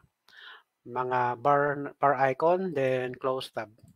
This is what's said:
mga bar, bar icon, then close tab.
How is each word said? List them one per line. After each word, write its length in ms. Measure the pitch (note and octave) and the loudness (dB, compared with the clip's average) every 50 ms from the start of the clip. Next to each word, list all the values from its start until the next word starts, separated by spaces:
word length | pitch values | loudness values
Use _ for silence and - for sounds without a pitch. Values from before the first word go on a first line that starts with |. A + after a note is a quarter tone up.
| _ _ _ _ _ _ - - - - - - _ _ _ _ - B2 | _ _ _ _ _ _ -20 -20 -20 -20 -20 -20 _ _ _ _ -14 -8
mga 480 | A#2+ B2 B2+ B2+ B2+ B2+ B2 B2 B2 | -6 -4 -2 -2 0 0 0 0 -2
bar, 560 | A#2 B2 D3 C#3+ C#3+ C#3+ D3 C#3 C#3+ C#3+ C#3+ - - | 0 2 4 4 4 4 0 -2 -4 -6 -10 -4 0
bar 140 | - C#3 C#3+ B2+ C3+ C3+ | 2 2 4 4 2 0
icon, 400 | C3 - D#3+ E3 F3+ F3+ F#3+ F#3 | 2 2 2 2 2 2 0 -2
then 400 | D#3 C#3 C3+ C3 C3 B2+ B2+ B2+ B2+ B2+ | -2 0 0 0 0 0 -2 -4 -6 -6
close 340 | - C3+ C3 C3 B2+ - | -4 -4 -4 -4 -6 -10
tab. 160 | - B2 A2 G#2 G#2+ _ _ - _ | -10 -10 -10 -10 -14 _ _ -20 _